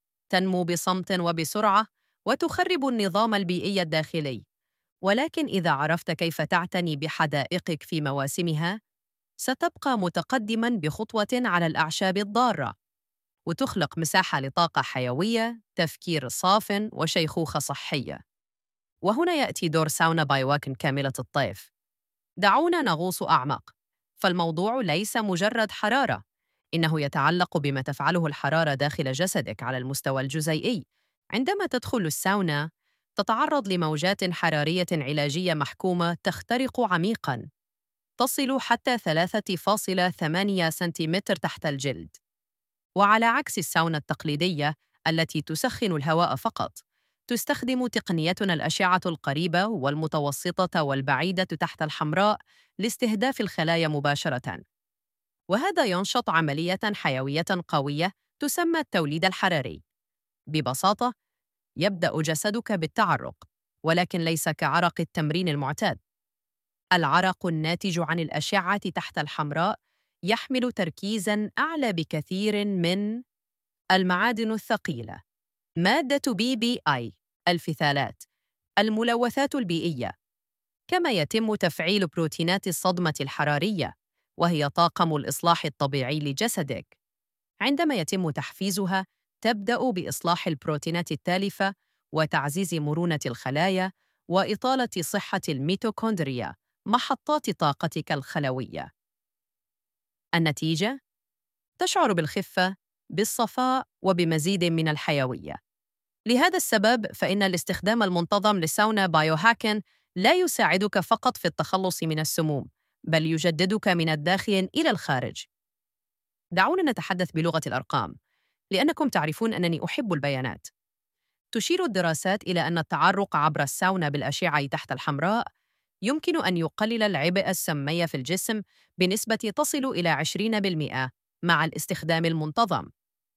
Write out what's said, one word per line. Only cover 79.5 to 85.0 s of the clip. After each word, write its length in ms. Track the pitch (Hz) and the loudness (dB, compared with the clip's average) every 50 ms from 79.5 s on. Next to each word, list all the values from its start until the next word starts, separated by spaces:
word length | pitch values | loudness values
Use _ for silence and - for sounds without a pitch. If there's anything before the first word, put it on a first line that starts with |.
| - | 0
البيئية، 560 | 285 240 170 170 165 - 175 160 123 117 95 - _ _ _ _ _ _ _ _ _ _ _ _ _ _ - | -2 -2 -2 -2 -2 -2 -2 -4 -4 -6 -8 -8 _ _ _ _ _ _ _ _ _ _ _ _ _ _ 0
كما 240 | 349 370 349 320 | 0 2 2 2
يتم 440 | 233 180 147 - - 220 220 220 214 | 2 0 0 0 0 0 0 0 0
تفعيل 520 | 202 - 170 - - 165 170 202 208 185 165 | 2 0 0 0 0 0 0 2 2 0 0
بروتينات 600 | - 175 165 151 - - 165 165 185 196 - 196 | 0 0 -2 -2 0 -2 0 0 0 0 0 -2
الصدمة 460 | 165 - - 185 185 175 180 160 147 - | -4 -2 0 0 0 2 0 0 0 -2
الحرارية، 720 | 139 135 - - 151 147 147 143 151 214 214 180 127 82 - _ _ _ _ _ _ _ _ - | -4 -6 -4 -2 0 0 0 0 0 -2 -2 -2 -4 -4 -6 _ _ _ _ _ _ _ _ 0
وهي 320 | 170 170 175 151 147 143 | 0 2 2 2 0 0
طاقم 460 | - - 170 170 - - | 2 4 2 4 4 2